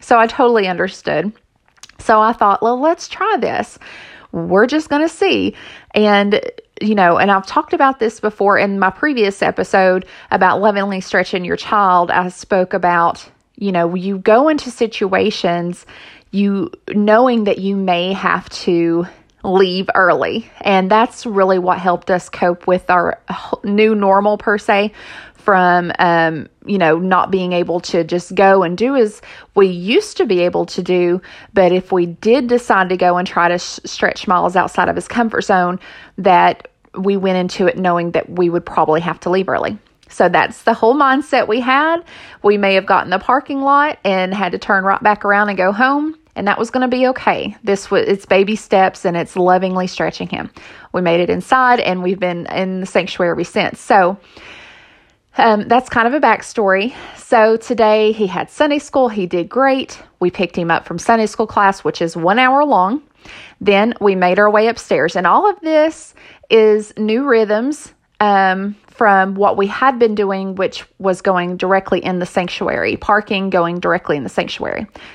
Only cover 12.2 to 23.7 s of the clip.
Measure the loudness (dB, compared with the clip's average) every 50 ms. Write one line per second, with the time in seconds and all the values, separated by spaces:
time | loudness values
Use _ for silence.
12.2 | -2 -4 -8 -12 -6 -2 0 0 0 0 -2 -2 0 0 2 2 0 0 -2 -6
13.2 | -14 -20 _ _ _ _ _ -8 -6 -4 -2 0 -2 -2 -2 -4 -6 -6 -6 -2
14.2 | 2 4 4 4 4 2 0 -2 -4 -10 -4 -4 -4 -4 -2 -4 -4 -2 0 0
15.2 | 0 -2 -2 -2 -2 -2 -2 -2 -4 -6 -8 -10 -16 -20 -20 -20 -20 -20 -20 -20
16.2 | _ _ -2 -2 0 0 0 -2 -4 -8 -10 -16 _ -4 -2 0 2 4 4 4
17.2 | 4 4 2 0 0 0 -2 -2 -2 -4 -2 -2 -2 -2 -2 -2 -2 -4 -6 -4
18.2 | -2 -2 -2 -2 -4 -10 -16 -6 -2 -2 0 0 0 0 0 -2 -4 -6 -12 _
19.2 | _ _ _ _ -4 0 2 2 2 2 0 -4 -4 -2 0 2 2 2 2 0
20.2 | -2 -4 -4 -6 -8 -10 -20 -6 -2 0 0 2 2 2 2 2 2 0 -4 -12
21.2 | -10 -4 0 0 2 2 2 0 0 -2 -2 0 0 -2 -2 -2 -2 -2 -2 -2
22.2 | -4 -10 -6 -2 -2 -2 -2 -2 -2 -2 -2 0 0 0 0 0 0 -2 -4 -8
23.2 | _ -12 -12 -12 -8 -8 -8 -6 -4 -2